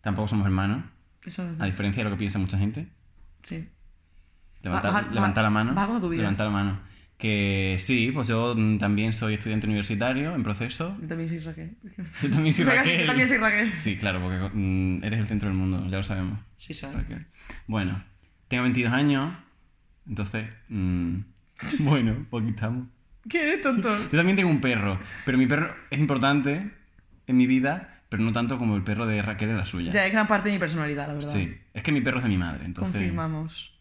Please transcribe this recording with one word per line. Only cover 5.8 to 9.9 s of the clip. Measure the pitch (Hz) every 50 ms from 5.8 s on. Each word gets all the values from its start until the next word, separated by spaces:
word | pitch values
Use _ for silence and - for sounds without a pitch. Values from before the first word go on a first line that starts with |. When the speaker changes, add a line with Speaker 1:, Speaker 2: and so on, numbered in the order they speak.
| 202
Speaker 2:
con | 202 233 240
tu | 185 175
vida. | 165 165
Speaker 1:
Levanta | - 101 98 98 107
la | 107
mano. | 104 98 98 101 98 98 - - - - - _ _ _
Que | - 110 104 101 101 98 98 98 95 95 95 90
sí, | - - 131 120 113 123
pues | 131 151 120 104
yo, | 117 113 117 123 120
mm, | 113 107 107 107 101
también | 107 101 104 104 107 110 110
soy | 110 117 110 107
estudiante | 104 - 113 107 107 104
universitario | 107 107 104 101 98